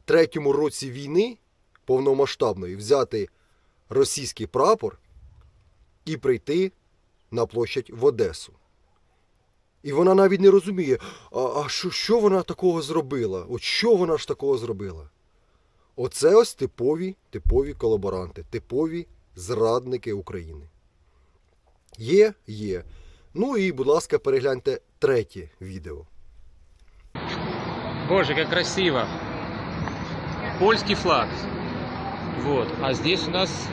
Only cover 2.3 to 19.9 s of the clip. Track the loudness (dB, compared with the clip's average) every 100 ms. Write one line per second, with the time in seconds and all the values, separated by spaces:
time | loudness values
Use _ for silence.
2.3 | 2 -2 0 -8 -10 2 2 2 -2 -6
3.3 | _ _ _ _ _ _ 0 2 0 -8
4.3 | -8 -4 2 2 2 -2 -10 _ -20 -20
5.3 | -20 -20 _ _ _ _ _ -10 -4 0
6.3 | 0 0 0 0 -4 _ _ _ _ _
7.3 | -2 -2 0 -2 -4 -8 2 2 4 -2
8.3 | -2 -16 _ _ _ _ _ _ _ _
9.3 | _ _ _ _ _ -2 4 6 8 6
10.3 | 8 8 6 2 -2 0 -2 -2 -18 -8
11.3 | -4 -2 -2 -4 -4 -4 -4 2 4 4
12.3 | 2 0 0 0 0 0 -2 -2 -2 -2
13.3 | -4 -6 -6 -4 0 4 4 4 0 -2
14.3 | -4 0 0 -2 -6 -8 -12 -18 _ _
15.3 | _ _ _ _ _ _ -6 -6 2 6
16.3 | 6 6 -2 -6 -2 -2 0 -4 -10 _
17.3 | -2 2 2 0 -2 0 0 0 -4 -8
18.3 | -14 -10 -10 -6 -2 -2 -4 -10 -20 _
19.3 | -16 -6 0 2 2 -2